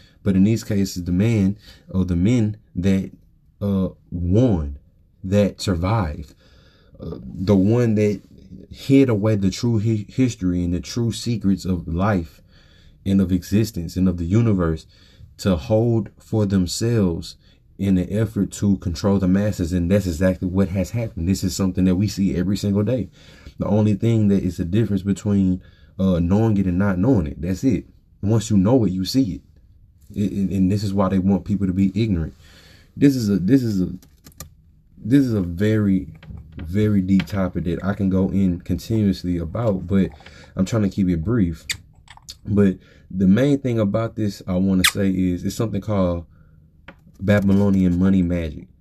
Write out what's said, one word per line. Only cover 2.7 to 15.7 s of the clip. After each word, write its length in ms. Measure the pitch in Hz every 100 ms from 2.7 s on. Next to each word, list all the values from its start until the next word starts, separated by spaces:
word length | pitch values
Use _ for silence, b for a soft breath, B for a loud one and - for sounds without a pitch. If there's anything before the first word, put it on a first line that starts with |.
| -
that, 340 | 95 95 90 - _ _ _ _
uh, 280 | 101 98 92 - _
won, 680 | 87 87 101 127 90 71 69 - _ _ _
that 360 | 95 98 98 -
survived, 720 | - 85 90 113 85 80 78 - b b b b b -
uh, 160 | - -
the 340 | - - 95 98
one 380 | 98 120 120
that 260 | 107 104 98 - - - - -
hid 380 | - - 135 131
away 280 | 107 107 107
the 140 | 98
true 300 | - 120 113
hi-, 240 | 110 110 98
history 560 | - 127 - 92 90
and 120 | 87
the 60 | 87
true 320 | - 120 117
secrets 520 | 101 113 117 98 92
of 240 | - 90 82
life 540 | 80 101 95 80 - b b b b b b -
and 140 | 98
of 120 | 92
existence 640 | 92 - 98 107 - 82 -
and 120 | 92
of 100 | 87
the 80 | 85
universe 600 | 107 117 98 82 80 - b b b b -
to 180 | 101 87
hold 540 | -